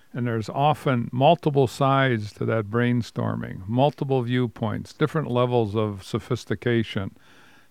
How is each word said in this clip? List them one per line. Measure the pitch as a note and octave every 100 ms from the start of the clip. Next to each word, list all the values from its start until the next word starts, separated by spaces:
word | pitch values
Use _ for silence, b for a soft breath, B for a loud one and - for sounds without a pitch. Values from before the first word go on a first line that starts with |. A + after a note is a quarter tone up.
| b
And | C3+ A#2+
there's | A2+ G#2+
often | C#3 D3 D3 D3+ B2+ A#2
multiple | B2 C#3 E3+ D#3+ C#3 C3
sides | - C3+ C3+ C3+ A#2 G#2
to | - A#2
that | A2+ G#2
brainstorming, | A2+ A#2+ B2 A2+ - A2+ A2 A2+ - F#2
multiple | A#2+ C#3+ - C#3 C3+
viewpoints, | A#2+ B2+ A#2+ - A2+ G#2 -
different | - D#3 D#3+ C#3+
levels | B2 B2 B2 A2 G#2+
of | G#2+ G2
sophistication. | - A2+ - A#2+ - G#2+ - A#2 A2 - G2+ - b b b b b